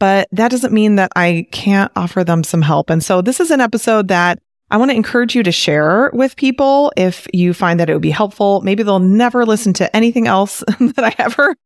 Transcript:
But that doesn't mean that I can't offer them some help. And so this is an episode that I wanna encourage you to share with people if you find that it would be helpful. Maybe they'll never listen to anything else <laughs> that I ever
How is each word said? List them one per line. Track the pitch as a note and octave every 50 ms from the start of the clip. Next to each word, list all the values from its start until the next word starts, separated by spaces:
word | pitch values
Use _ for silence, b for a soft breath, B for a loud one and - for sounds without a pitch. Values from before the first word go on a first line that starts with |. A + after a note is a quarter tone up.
But | G3+ F#3+ G3 G3 - -
that | F#3+ F#3+ A3 A#3+
doesn't | B3+ B3 C4 B3
mean | G#3+ G#3+ G#3+ G#3+ G#3
that | G3 F#3+ - -
I | F#3 F3 F3 F3 E3 E3 -
can't | - - - G3+ G3 G3 G3 - -
offer | F#3+ F3 F3 - F#3+ F3+
them | E3+ E3+ E3
some | D#3+ - - E3+
help. | D#3 D3 D#3 D3+ - -
And | D#3+ E3 D3+
so | - F#3+ F3+
this | F3+ A#3 C4 -
is | F4+ E4
an | D#4 C4+
episode | B3 A3 B3 A3 - A#3 A3 G#3+ G3+ F#3
that | F#3+ F3 F3 F3 E3+ - _ _ _ _ _ -
I | G#3 G#3+
wanna | B3 C#4 C4
encourage | A3+ G#3+ - - A#3+ B3 A#3 -
you | B3 A3
to | F3+
share | E3 - - - D3 D3+ D3+ D#3 F3+ G#3+ C4 C#4+
with | - A#3+ C4 C4 -
people | - C#4+ C4 B3+ - C#4 C4+ C#4 C#4 D4 D4 -
if | - F#3 F#3 F3+ - - -
you | - F3+ F3+ F3 E3+
find | - F#3+ F3 E3+ E3+
that | E3+ D#3+
it |
would | D#3 D#3
be | D#3+ D#3
helpful. | D3 - F#3+ G3+ - - G3+ G3+ G3 F#3+
Maybe | - F#3+ G3+ G3+
they'll | A3+ G#3 G3 F#3+
never | F3+ F#3 G3 A3 A#3+ A#3+ A#3 B3 A#3+
listen | A3+ G#3+ G#3+ - G3+ F3+
to | - F#3 - -
anything | A3 A3+ A#3 A#3 B3 A3+
else | - F#3+ F#3+ G3+ G3+ - - - -
<laughs> | G#3+ -
that | B3 A#3 - - A#3+
I | A3+ - -
ever | B3+ B3 - - C#4+ D4 D#4 - _